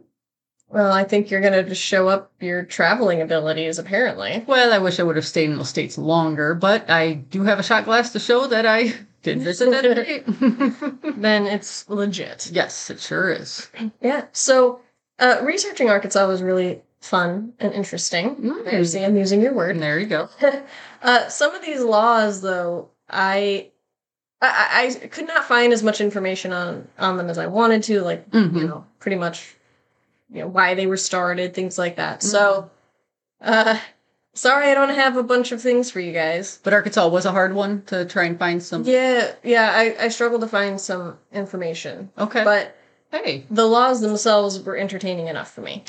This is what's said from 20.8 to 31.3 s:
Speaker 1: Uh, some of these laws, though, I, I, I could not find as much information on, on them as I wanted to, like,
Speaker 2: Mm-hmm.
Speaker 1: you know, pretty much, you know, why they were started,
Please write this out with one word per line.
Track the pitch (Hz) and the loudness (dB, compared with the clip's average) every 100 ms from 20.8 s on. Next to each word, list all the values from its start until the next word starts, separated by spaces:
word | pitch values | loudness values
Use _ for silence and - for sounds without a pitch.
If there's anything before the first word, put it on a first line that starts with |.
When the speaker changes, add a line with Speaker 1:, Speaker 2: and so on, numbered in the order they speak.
| - - | -20 -4
Speaker 1:
Uh, | 240 240 - | 2 2 2
some | - 302 370 | -2 -2 -2
of | |
these | 330 285 | -8 -4
laws, | 240 208 233 226 214 196 | 2 4 4 4 2 -2
though, | 190 185 175 170 - _ - | -4 -4 -4 -6 -10 _ -10
I, | - 190 196 202 196 - _ _ _ _ _ _ - | -2 0 0 0 -2 -6 _ _ _ _ _ _ -2
I, | 254 - - 220 254 247 | 0 2 2 2 0 -4
I | - | -12
could | - 320 | -12 -4
not | 330 - | -2 2
find | 240 240 | 4 4
as | 233 | 4
much | 214 214 | 2 0
information | 208 202 190 190 185 | -2 -2 -4 -4 -6
on, | 180 175 170 - - | -4 -6 -8 -14 -4
on | 190 180 | -2 -2
them | 175 | -4
as | 170 | -6
I | 165 | -4
wanted | 202 226 220 | 2 4 2
to, | 220 208 | 2 -2
like, | 175 170 - | -2 -6 0
Speaker 2:
Mm-hmm. | 226 185 170 | 2 2 0
Speaker 1:
you | 160 | -2
know, | 151 - _ | -6 -16 _
pretty | 196 190 | -6 -4
much, | 170 165 - _ _ _ _ _ _ _ _ | -4 -8 -18 _ _ _ _ _ _ _ _
you | 160 | -12
know, | 160 | -4
why | 185 180 185 | 0 0 2
they | 190 | -2
were | 190 | -2
started, | - 185 180 | -2 -2 -2